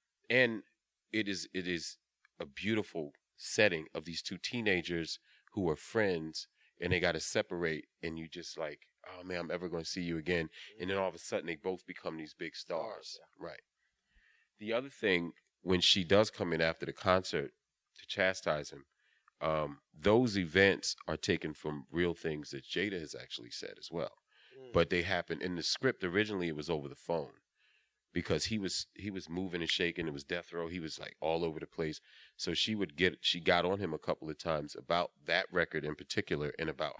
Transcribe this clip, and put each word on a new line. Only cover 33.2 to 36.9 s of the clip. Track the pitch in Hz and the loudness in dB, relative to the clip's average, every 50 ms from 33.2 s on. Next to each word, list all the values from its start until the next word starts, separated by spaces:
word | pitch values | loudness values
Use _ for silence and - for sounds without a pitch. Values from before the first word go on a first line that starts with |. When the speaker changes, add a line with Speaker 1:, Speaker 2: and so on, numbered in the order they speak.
Speaker 1:
she | - - - 87 | -2 -2 0 0
got | 80 92 87 87 85 | 4 4 4 4 4
on | 90 98 101 | 2 2 0
him | 101 82 78 | -2 -2 -4
a | 76 | -4
couple | - - 80 - 80 78 | -2 -2 -2 -2 -4 -8
of | 76 | -8
times | - - 85 80 76 73 73 - | -4 -2 0 0 0 -2 -4 -10
about | - - - 85 87 87 - _ _ 73 | -6 -2 2 2 2 2 0 _ _ -2
that | 78 82 92 - - | 2 2 2 2 2
record | 87 87 82 - - 78 71 | 2 0 2 2 0 -2 -2
in | 76 76 | -2 -4
particular | - 73 - - 107 98 - 82 71 73 71 69 - | -6 -6 -4 -2 -2 0 0 0 -2 -2 -2 -2 -2
and | 80 78 | -4 -2
about | 71 67 78 73 | -2 -2 -4 -4